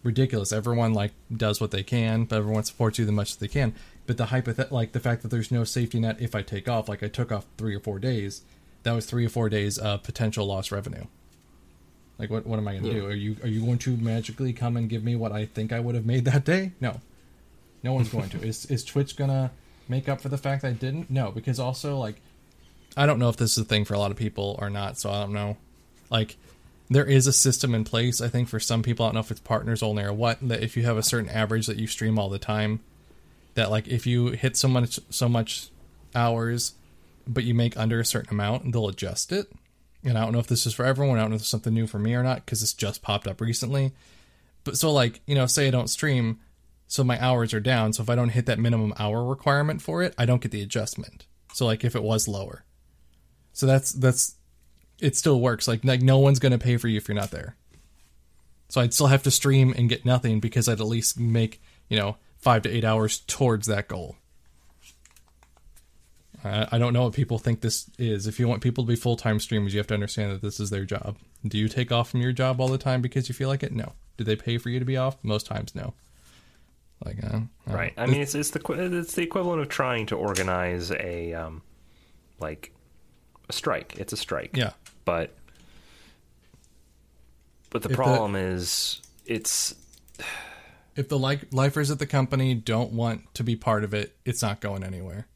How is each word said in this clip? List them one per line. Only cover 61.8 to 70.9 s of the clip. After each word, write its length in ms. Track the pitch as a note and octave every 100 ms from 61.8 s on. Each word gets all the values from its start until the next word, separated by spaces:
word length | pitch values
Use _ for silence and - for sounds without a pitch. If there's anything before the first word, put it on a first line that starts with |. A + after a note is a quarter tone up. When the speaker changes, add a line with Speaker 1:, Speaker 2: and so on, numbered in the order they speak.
| _
Speaker 1:
you 80 | G#2+
know, 200 | G2+ A2 - -
five 240 | - A2+
to 80 | G#2+
eight 140 | A#2 A2
hours 340 | A2 G#2+ - -
towards 400 | - C3 A2 G#2+
that 200 | G2+ -
goal. 300 | F#2+ D#2+ - _ - _ _ - _ - _ - - _ _ _ _ - - _ - _ - _ -
I, 240 | G2+ G#2 A2
I 40 | A#2+
don't 160 | A#2+
know 100 | A#2+
what 100 | B2
people 260 | A2 A#2+ A2+
think 220 | - A2+
this 280 | A2+ - - -
is. 300 | A#2+ G#2 G#2+
If 120 | G#2+
you 80 | A#2+
want 140 | A2
people 220 | B2 B2
to 40 | A#2
be 80 | A#2
full-time 440 | A#2+ A2+ A#2 G#2+
streamers, 340 | - A2 G2+
you 60 | G#2
have 80 | G#2
to 60 | G#2+
understand 360 | G2+ - G2+
that 100 | F#2+
this 160 | G#2 -
is 100 | G#2
their 160 | G2+
job. 320 | F#2+